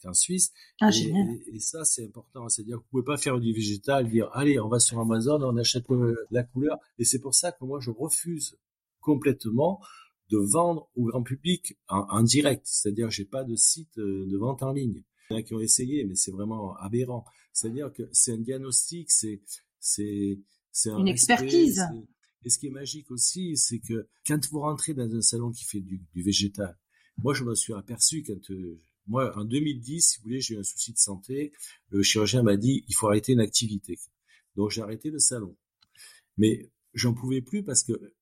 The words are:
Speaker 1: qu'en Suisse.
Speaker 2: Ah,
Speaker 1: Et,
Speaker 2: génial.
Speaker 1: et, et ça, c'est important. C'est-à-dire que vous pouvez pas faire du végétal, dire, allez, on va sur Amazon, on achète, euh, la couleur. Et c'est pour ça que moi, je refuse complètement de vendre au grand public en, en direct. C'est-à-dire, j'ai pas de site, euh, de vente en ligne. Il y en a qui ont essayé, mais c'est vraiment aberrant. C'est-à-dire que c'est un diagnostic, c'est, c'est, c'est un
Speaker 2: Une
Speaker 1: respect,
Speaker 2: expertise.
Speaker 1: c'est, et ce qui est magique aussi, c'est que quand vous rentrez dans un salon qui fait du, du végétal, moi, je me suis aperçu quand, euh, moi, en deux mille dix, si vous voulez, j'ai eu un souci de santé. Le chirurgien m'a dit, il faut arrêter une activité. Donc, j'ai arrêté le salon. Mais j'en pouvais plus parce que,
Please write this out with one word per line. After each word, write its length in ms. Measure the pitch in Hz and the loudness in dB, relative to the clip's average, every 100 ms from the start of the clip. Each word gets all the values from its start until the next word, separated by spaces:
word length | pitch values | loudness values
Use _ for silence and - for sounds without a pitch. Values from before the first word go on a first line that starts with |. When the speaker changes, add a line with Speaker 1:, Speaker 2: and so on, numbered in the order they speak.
Speaker 1:
qu'en 120 | 92 | -4
Suisse. 380 | - - 185 - - - - | 0 0 2 0 -2 -14 2
Speaker 2:
Ah, 80 | 214 | 4
Speaker 1:
Et, 20 | |
Speaker 2:
génial. 440 | - - 180 185 117 - | 4 2 2 0 -2 -10
Speaker 1:
et, 80 | 110 | -8
et 20 | |
ça, 260 | - 160 151 | -6 -2 -2
c'est 180 | - | -2
important. 460 | 110 110 - 131 113 | -6 -14 -18 -10 -6
C'est-à-dire 280 | 110 110 117 | -4 -4 -10
que 40 | |
vous 80 | - | -4
pouvez 140 | 127 | -2
pas 140 | 123 143 | 0 -2
faire 220 | 143 123 | 0 0
du 140 | 117 | 0
végétal, 560 | 110 104 101 139 139 120 | 0 0 -2 0 2 4
dire, 180 | 113 104 | 2 2
allez, 260 | 131 147 135 | 2 4 4
on 100 | 107 | 2
va 100 | 120 | 4
sur 200 | - 117 | 2 2
Amazon, 400 | 113 113 117 151 | 2 2 4 2
on 120 | 131 117 | 2 0
achète, 300 | 117 127 123 | 2 0 2
euh, 240 | 127 120 117 107 | 4 4 2 -2
la 120 | 120 | -2
couleur. 360 | 123 127 147 151 _ - | -2 -2 -2 -2 _ -2
Et 80 | 113 | 0
c'est 140 | 123 | 0
pour 160 | 131 - | 0 0
ça 160 | 175 | 0
que 120 | - | -4
moi, 160 | 131 139 | -8 -6
je 120 | 120 | -6
refuse 680 | 110 156 - 170 160 - - _ _ _ _ | -6 -4 -4 -4 -6 -8 -12 _ _ _ _
complètement 800 | 151 135 139 127 113 117 165 196 - - - _ - | 0 2 2 0 0 2 2 0 -10 -20 -20 _ 0
de 60 | 107 | 2
vendre 520 | 101 156 175 160 - 123 | 4 2 2 0 -4 -2
au 100 | 117 | -2
grand 160 | 127 | 0
public 560 | 120 135 175 175 - - - | -4 -4 -2 -2 -4 -14 -4
en, 180 | 95 98 | -2 0
en 140 | 101 | 4
direct. 400 | 113 143 147 127 - | 4 6 4 2 -2
C'est-à-dire, 460 | - 104 117 113 | -2 -2 0 -2
j'ai 140 | 101 101 | -2 -6
pas 180 | 131 | -6
de 120 | 131 113 | -4 2
site, 440 | - 160 160 113 | 2 2 -6 -6
euh, 260 | 101 95 95 | -4 -2 -2
de 100 | 98 | -2
vente 260 | 120 131 | 0 -2
en 100 | 135 | -2
ligne. 300 | 139 123 - - _ - | -2 -2 -4 -10 _ -6
Il 40 | |
y 40 | 110 | -6
en 20 | |
a 40 | |
qui 100 | 110 113 | -4 -4
ont 60 | |
essayé, 420 | 110 - 127 147 | 2 2 2 -2
mais 120 | 101 92 | -2 -2
c'est 160 | - | -4
vraiment 440 | 95 107 110 104 - | -4 -6 -6 -8 -8
aberrant. 480 | 101 120 123 120 - _ _ | -4 -2 -2 -6 -12 _ _
C'est-à-dire 400 | - 113 127 139 | -6 -4 -6 -8
que 100 | - 110 | -10 -2
c'est 220 | - - | 2 2
un 40 | 113 | 0
diagnostic, 720 | 117 131 135 123 - 170 151 | -4 -6 -2 -2 -2 -4 0
c'est, 320 | - 110 101 - - _ _ | 0 0 -6 -12 -18 _ _
c'est, 600 | - - 104 101 101 98 - _ _ | -4 -2 -2 -2 -2 -2 -10 _ _
c'est 160 | - 110 | -4 -2
un 80 | - | 2
Speaker 2:
Une 100 | 190 | 2
Speaker 1:
respect, 260 | 123 - 240 | 4 4 4
Speaker 2:
expertise. 460 | - 339 302 190 175 | 4 6 6 4 0
Speaker 1:
c'est, 180 | 113 104 _ _ _ 123 | -4 -14 _ _ _ -2
et 40 | |
ce 100 | - | -2
qui 80 | 139 | -2
est 40 | |
magique 380 | 135 139 151 143 | -10 -10 -10 -8
aussi, 440 | 123 - 180 180 147 | -2 0 0 -4 0
c'est 240 | - 113 | 0 -2
que 300 | - 113 - _ - | -4 -6 -6 _ -2
quand 180 | 151 - | -2 -2
vous 80 | 147 | -4
rentrez 340 | 151 147 - | -4 -4 -4
dans 160 | 139 117 | -4 -4
un 120 | 113 | 0
salon 300 | 104 117 120 | 0 0 -4
qui 120 | 120 | -6
fait 160 | - 104 | -8 -8
du, 220 | 92 95 90 | -8 -10 -10
du 80 | 90 | -4
végétal, 560 | 95 95 101 104 92 - _ _ _ - | 0 2 0 -4 -10 -10 _ _ _ -4
moi, 160 | 120 | -2
je 120 | 127 120 | -2 -2
me 100 | 110 | -4
suis 180 | - | -4
aperçu 500 | 104 110 120 - 156 | -6 -8 0 0 0
quand, 280 | 147 95 - | -8 -10 -10
euh, 260 | 95 87 82 _ _ 95 | -10 -10 -12 _ _ -4
moi, 300 | 123 123 104 | -2 0 -2
en 80 | 107 | -2
deux 140 | 135 | -2
mille 180 | 151 127 | -2 -4
dix, 220 | 120 165 | -6 0
si 160 | - - | 2 0
vous 60 | |
voulez, 180 | 110 131 | -4 -6
j'ai 140 | 120 107 | -4 -6
eu 40 | |
un 40 | |
souci 280 | 95 - - | -8 -6 -4
de 60 | 117 | 0
santé. 560 | - 95 - 135 147 - - - - | -2 -2 -8 -6 -8 -10 -20 -20 -4
Le 120 | 101 | 2
chirurgien 400 | 98 107 104 123 | 4 4 4 4
m'a 140 | 113 101 | 6 4
dit, 260 | 120 135 - | 4 0 0
il 40 | - | 0
faut 120 | 107 | 4
arrêter 240 | 104 - | 4 4
une 80 | 123 | 4
activité. 580 | 107 - 113 101 - - - _ _ _ _ 98 | 4 2 -2 -4 -8 -14 -14 _ _ _ _ -2
Donc, 140 | 104 | -2
j'ai 100 | 110 | -2
arrêté 300 | 107 110 151 | -6 -6 -6
le 80 | 151 | 0
salon. 360 | - 123 92 - _ _ _ _ - - _ - | 0 0 -8 -12 _ _ _ _ -20 -20 _ 4
Mais 340 | 107 120 - _ _ | 4 4 -6 _ _
j'en 200 | 120 120 | -2 0
pouvais 280 | 113 127 131 | 0 -2 -4
plus 220 | 127 208 | -2 -6
parce 200 | 196 127 | -2 0
que, 100 | - 113 - _ | 0 -4 -6 _